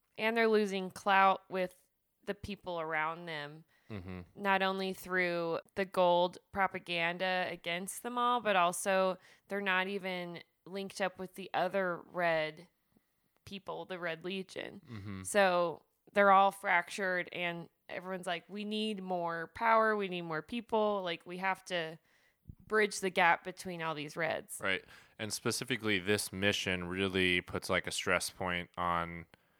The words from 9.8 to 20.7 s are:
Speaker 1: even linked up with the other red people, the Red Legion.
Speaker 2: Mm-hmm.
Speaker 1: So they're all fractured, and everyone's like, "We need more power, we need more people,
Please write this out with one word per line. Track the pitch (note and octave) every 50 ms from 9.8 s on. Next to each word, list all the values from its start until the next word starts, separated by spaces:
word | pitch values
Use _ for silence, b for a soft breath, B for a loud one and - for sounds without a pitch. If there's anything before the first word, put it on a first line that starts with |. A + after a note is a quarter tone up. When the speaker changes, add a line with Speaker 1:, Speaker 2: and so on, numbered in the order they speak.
| F#3 G3
Speaker 1:
even | G3+ G3 F3+ F#3+ F#3 F3+ F3 F3 F3 - - _ _ _ - E3
linked | F#3 G3 G3 F#3+ - -
up | G3 F#3 - -
with | F#3 F#3 -
the | - F#3 - -
other | C3+ F3 F#3 F#3 G3 F#3+ F3+ E3+ - - -
red | - F3+ F3 E3+ D#3+ D#3+ D#3 D#3 D#3 E3+ F3 - _ _ _ _ _ _ _ _ _ _ _ _ _ _ -
people, | - G3+ G3 - - D#3+ E3 E3+
the | E3+ F#3 F3
Red | F3 E3+ E3 D#3+ E3
Legion. | F3+ G3 F#3+ F#3 - - - - - - - - A#2+
Speaker 2:
Mm-hmm. | A#2 G#2 F#2+ G#2 G2 F#2+
Speaker 1:
So | F#2+ - - G#3 G3 F#3 F3+ F3 F3 E3+ D3 - - _ _ _ _ - -
they're | G3+ G3+ G3+
all | F#3+ F#3+ G3 G3
fractured, | F#3+ - - G3+ F#3 F3 F3 - - - G3 F#3 F3+ F3+ F3 -
and | - E3 F3 E3+ E3+ E3+ E3 - _ _ _ -
everyone's | - - F3 F#3 F#3+ F3+ F3+
like, | F#3 E3+ E3+ - -
"We | F#3 G#3 G#3
need | G#3 G#3+ G#3+ G#3+ A3 G#3+ F#3+ F#3
more | F#3 F#3 F3 E3+ E3 E3 E3 E3 - -
power, | - A3+ A3+ A3+ A3 A3 A3 G#3+
we | G#3 G3 F#3
need | F3+ F3
more | E3+ E3 D#3+ D#3
people, | - - A#3+ A#3+ A3 -